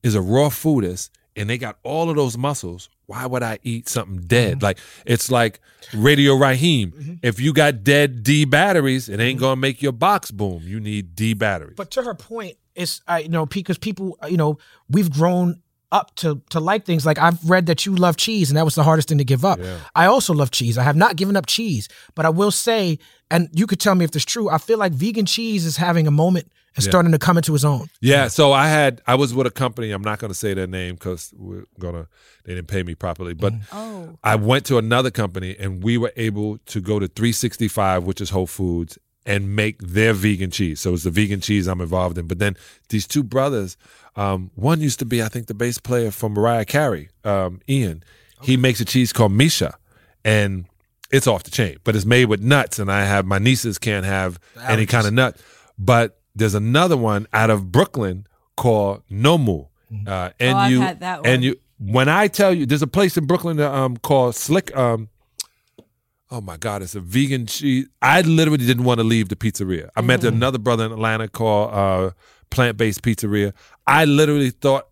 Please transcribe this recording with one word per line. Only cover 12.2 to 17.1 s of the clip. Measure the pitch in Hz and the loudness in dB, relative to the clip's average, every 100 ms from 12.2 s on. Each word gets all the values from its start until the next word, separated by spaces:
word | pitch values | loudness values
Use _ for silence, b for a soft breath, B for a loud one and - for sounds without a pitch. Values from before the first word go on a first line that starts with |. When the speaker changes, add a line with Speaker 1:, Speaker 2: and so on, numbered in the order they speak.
| - 226 196 - _ | -12 -12 -12 -16 _
Speaker 2:
it's, | - 175 - - | -8 -8 -8 -4
I, | 175 | -4
you | 156 | -2
know, | 165 151 | -4 -4
because | 202 180 180 | -6 -6 -6
people, | 220 196 190 - - | -4 -6 -8 -10 -4
you | 170 | 0
know, | 151 151 b b b | 0 -2 b b b
we've | 151 180 | 0 0
grown | 143 170 180 175 170 _ _ _ | 2 2 2 0 -2 _ _ _
up | 190 - - | -2 -2 -4
to, | 165 143 _ | -4 -4 _
to | 165 | -4
like | 160 214 190 | 0 -2 0
things. | 165 | 0
Like, | 139 | 0